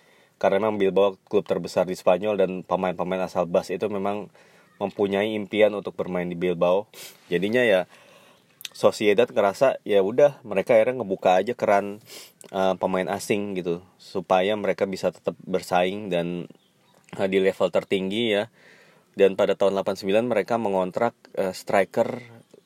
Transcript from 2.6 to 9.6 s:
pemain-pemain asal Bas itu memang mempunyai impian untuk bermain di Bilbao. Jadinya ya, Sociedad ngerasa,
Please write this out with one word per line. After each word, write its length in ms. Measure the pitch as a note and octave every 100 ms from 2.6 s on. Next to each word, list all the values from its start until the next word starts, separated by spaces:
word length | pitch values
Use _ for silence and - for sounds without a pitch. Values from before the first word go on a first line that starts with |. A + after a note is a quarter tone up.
pemain-pemain 640 | E2+ F2+ F#2 F2 F2 F#2 F2
asal 240 | F#2+ E2+
Bas 240 | F#2 -
itu 160 | F#2 G#2+
memang 400 | G2+ G2 G#2 G2 _ _ _ _ -
mempunyai 560 | G2+ - G2+ G2 A2
impian 400 | G#2+ G2 G#2 G#2
untuk 240 | G#2 F#2 F2
bermain 320 | F2+ F2+ F2
di 80 | F2
Bilbao. 480 | F2+ E2+ F2 F#2+ G#2+ - - - -
Jadinya 320 | F2 G2+ B2 A#2+
ya, 240 | F#2 F2 - - - _ _ _ _ -
Sociedad 560 | - A2 - G#2+ G2+ B2
ngerasa, 560 | B2 G2+ F#2+